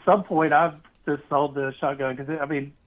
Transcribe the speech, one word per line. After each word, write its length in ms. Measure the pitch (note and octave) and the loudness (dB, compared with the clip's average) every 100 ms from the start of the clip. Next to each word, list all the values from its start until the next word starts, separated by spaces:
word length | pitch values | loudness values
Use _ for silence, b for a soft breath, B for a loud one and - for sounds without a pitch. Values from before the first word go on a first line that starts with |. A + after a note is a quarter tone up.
some 180 | - G3+ | 2 2
point 300 | F#3 D#3+ D#3+ | 2 0 4
I've 280 | D3 E3 D3+ - _ | 4 2 -2 -20 _
just 180 | - C#3+ - | -4 -4 -2
sold 280 | C#3+ D3 C3+ | 0 0 -2
the 180 | C3+ B2+ | -6 -2
shotgun 360 | D3 C#3 C3+ B2+ | -4 -2 -4 -6
'cause, 120 | C#3 | -8
it, 120 | D#3+ | -6
I 60 | C#3+ | -4
mean 260 | C#3+ C#3+ - | -4 -6 -14